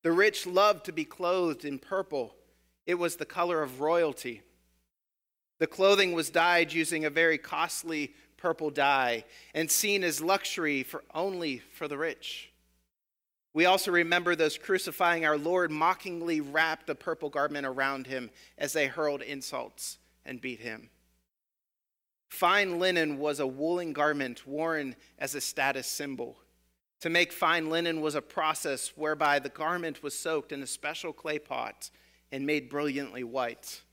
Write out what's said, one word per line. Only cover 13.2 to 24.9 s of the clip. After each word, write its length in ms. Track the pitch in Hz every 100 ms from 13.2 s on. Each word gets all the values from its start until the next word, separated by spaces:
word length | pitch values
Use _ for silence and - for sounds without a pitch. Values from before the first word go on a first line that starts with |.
| _ _ _
We 140 | 151 180
also 240 | 190 196
remember 440 | 175 170 175 175
those 220 | 170 156 -
crucifying 720 | - 185 170 - 175 170 160
our 100 | 151
Lord 340 | 151 180 170
mockingly 720 | 151 165 185 196 170 170 160
wrapped 480 | 143 151 160 156 -
a 60 |
purple 340 | 151 - 160 147
garment 380 | 143 147 147 139
around 400 | 127 135 135 127
him 240 | 131 120 - - -
as 160 | 143
they 140 | 160 139
hurled 340 | 143 151 143
insults 800 | 117 139 - 135 113 - - - _ _
and 160 | 143 127
beat 200 | 127 117
him. 280 | 120 110 117 _ _ _ _ _ _ _ _ _ _ _ _ _ _
Fine 500 | - 175 196 196 175
linen 400 | 185 175 156 143
was 220 | 151 143
a 60 | 135
woolen 460 | 131 156 175 170
garment 540 | 143 147 143 131 120 135
worn 480 | 143 165 156 139